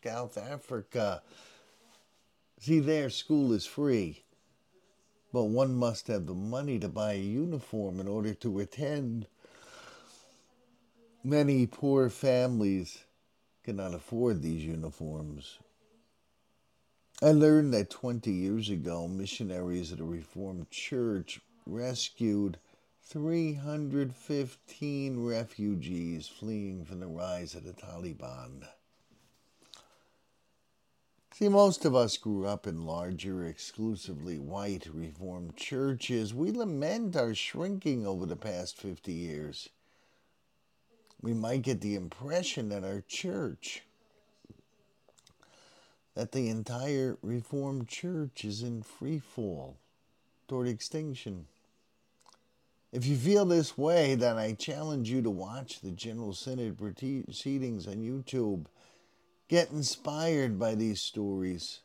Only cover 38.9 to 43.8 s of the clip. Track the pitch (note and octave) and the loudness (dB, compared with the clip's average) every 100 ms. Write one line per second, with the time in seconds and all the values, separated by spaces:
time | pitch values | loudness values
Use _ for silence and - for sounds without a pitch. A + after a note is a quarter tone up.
38.9 | E2+ - E2 E2+ D2+ D2+ D2 - _ _ | -8 -8 -6 -6 -6 -8 -10 -14 _ _
39.9 | _ _ _ _ _ _ _ _ _ _ | _ _ _ _ _ _ _ _ _ _
40.9 | _ _ _ A2 A#2 A2+ C3 B2+ A2+ G#2 | _ _ _ -4 -2 0 -2 0 -2 0
41.9 | G2+ F2 - C3+ E3+ F3 - A2 G2+ F#2+ | -2 -4 -10 -2 -2 -2 -4 -4 -4 -4
42.9 | G2+ - - F#3 F#3+ C3+ C#2+ - - | -6 -8 -8 -4 -2 -4 -6 -12 -14